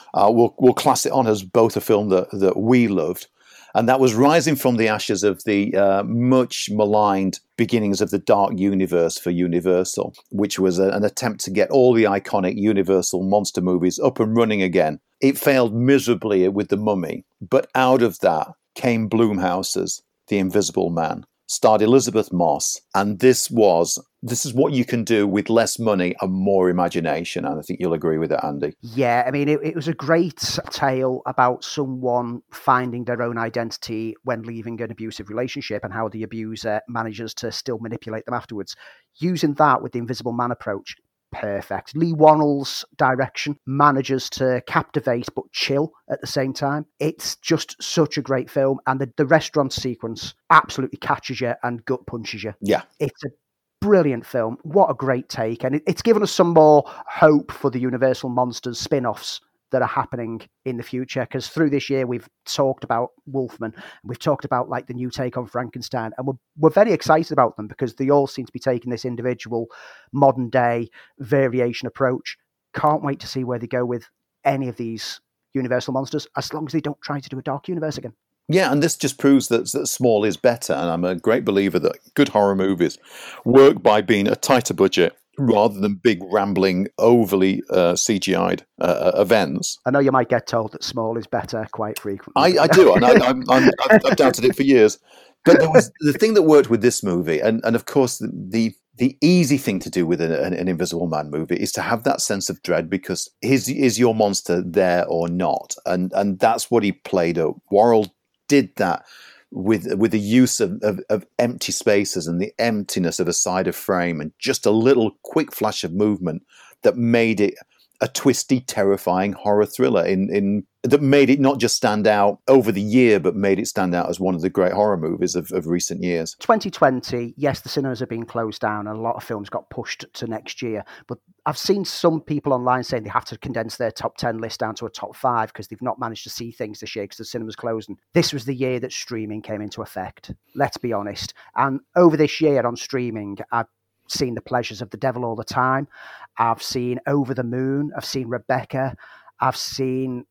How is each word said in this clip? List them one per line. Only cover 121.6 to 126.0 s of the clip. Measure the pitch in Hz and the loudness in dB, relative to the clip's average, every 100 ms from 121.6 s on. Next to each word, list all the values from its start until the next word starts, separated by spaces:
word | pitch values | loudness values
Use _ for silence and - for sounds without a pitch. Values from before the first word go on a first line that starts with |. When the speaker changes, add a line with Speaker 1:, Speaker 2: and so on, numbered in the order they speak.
Speaker 1:
just | 113 - | 0 0
stand | 117 107 | 0 2
out | 104 104 101 101 - | 2 4 2 2 4
over | 135 113 | 4 4
the | 101 | 0
year, | 104 123 120 104 | 2 4 6 6
but | 85 82 | 2 0
made | 98 95 | 2 0
it | 110 | 0
stand | - 92 | -2 -2
out | 87 85 | 0 -2
as | 85 | -2
one | 95 | -2
of | 90 | -2
the | 87 | -2
great | - 90 | 0 0
horror | 92 104 95 | 2 0 0
movies | 80 90 90 90 | -4 -2 -2 -4
of, | 80 | -6
of | 92 80 | -6 -2
recent | 87 - 85 | -4 -4 -6